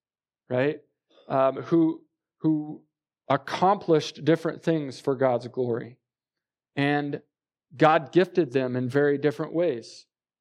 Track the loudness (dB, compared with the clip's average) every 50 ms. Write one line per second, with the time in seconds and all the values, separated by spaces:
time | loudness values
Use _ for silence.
0 | _ _ _ _ _ _ _ _ _ -4 -2 0 0 0 -2 -4 -10 _ _ _
1 | _ _ _ _ _ -4 0 2 2 2 0 -2 -4 0 2 2 2 2 0 -4
2 | -10 _ _ _ _ _ _ _ -2 -2 0 -2 -4 -8 -12 -16 -18 _ _ _
3 | _ _ _ _ _ -4 -4 -4 -4 -6 -4 0 2 2 2 0 2 2 2 2
4 | 2 -2 -8 -4 0 0 0 2 0 -4 -8 -4 -4 -2 -2 -2 -4 -6 -10 -6
5 | -4 -4 -2 0 0 0 0 0 -4 -6 -6 -6 -4 -4 -4 -6 -8 -10 -16 _
6 | _ _ _ _ _ _ _ _ _ _ _ _ _ _ _ -2 0 0 0 0
7 | -2 -4 -8 -10 -12 _ _ _ _ _ _ _ _ _ 0 4 6 6 6 4
8 | 2 0 2 2 2 2 2 0 0 0 0 -2 -2 -2 -2 -4 -4 -2 0 2
9 | 2 2 2 0 0 -2 -2 -2 -6 -6 -2 -2 0 0 -2 -4 -8 -14 -20 -20
10 | -20 _ _ _ _ _ _ _